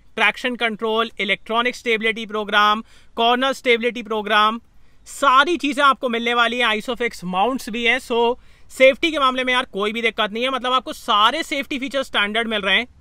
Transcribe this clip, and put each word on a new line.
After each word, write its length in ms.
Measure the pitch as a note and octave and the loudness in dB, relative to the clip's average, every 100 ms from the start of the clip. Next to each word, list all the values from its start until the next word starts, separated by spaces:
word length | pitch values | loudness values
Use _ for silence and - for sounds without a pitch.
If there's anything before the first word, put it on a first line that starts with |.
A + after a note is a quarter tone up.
| - - | -10 0
ट्रैक्शन 400 | G#3+ - B3+ A#3+ | 0 0 -4 -2
कंट्रोल, 540 | A#3 G#3 A3+ A3 A3+ - | -4 -2 -2 0 -2 -2
इलेक्ट्रॉनिक 580 | G3+ F#3+ - A3+ B3 A#3+ | -4 -4 -2 -2 -2 -4
स्टेबिलिटी 500 | A#3+ A3+ A3 A3 G#3+ | -2 -2 0 -4 -6
प्रोग्राम, 580 | G#3+ G3+ G#3 G#3 G#3+ - - - - | -6 0 2 4 2 -4 -20 -12 0
कॉर्नर 360 | A#3 B3 C4+ | 2 2 0
स्टेबिलिटी 500 | C4 C4 A#3 A#3+ A3+ | -2 0 0 0 -6
प्रोग्राम, 580 | G#3+ A3 G#3 G#3+ G#3+ A#3 _ - - - - | -6 -6 0 2 2 0 _ -20 -20 -20 -16
सारी 500 | - C#4 C4 C#4+ E4+ | 0 4 4 4 2
चीजें 260 | C#4 C4 | -2 2
आपको 260 | C#4+ C4 C4 | 2 2 -2
मिलने 260 | A#3 A#3 | -2 -2
वाली 240 | A#3+ A#3 B3 | 0 0 0
हैं 100 | A#3+ | 0
Isofix 560 | G#3+ A#3 A#3+ A#3 - | -2 -4 -4 -6 -6
माउंट्स 460 | F3 F3+ G#3+ C4 - | -6 0 0 -2 -6
भी 140 | A3 | -2
हैं। 140 | A#3 B3 | 0 0
So, 380 | - A#3+ A#3 B3 - - - | -2 0 0 -2 -10 -20 -10
सेफ्टी 420 | - C4 C4+ E4+ | 4 4 6 0
के 80 | D4+ | 2
मामले 260 | C4+ B3+ | 0 0
में 80 | B3+ | 0
यार, 120 | B3+ | -2
कोई 280 | C4 G3 G#3 | -2 -2 -4
भी 100 | A3+ | -2
दिक्कत 300 | A3+ A3 G#3+ | -4 -2 -4
नहीं 120 | A3 | -2
है, 60 | B3+ | -4
मतलब, 220 | C4 B3 | -2 0
आपको 200 | B3+ C#4 | -2 -2
सारे 500 | D4 - G#3+ A3 D4 | -8 0 4 4 2
सेफ्टी 360 | - C#4+ C4 C#4+ | -4 -4 -4 -6
फीचर 240 | A3+ C4+ | -4 -4
स्टैंडर्ड 460 | C4 A#3 G3+ G#3+ A3+ | -4 -2 0 -2 -2
मिल 120 | G#3+ | -2
रहे 160 | G3 G3 | 0 0
हैं। 100 | B3 - | -2 -10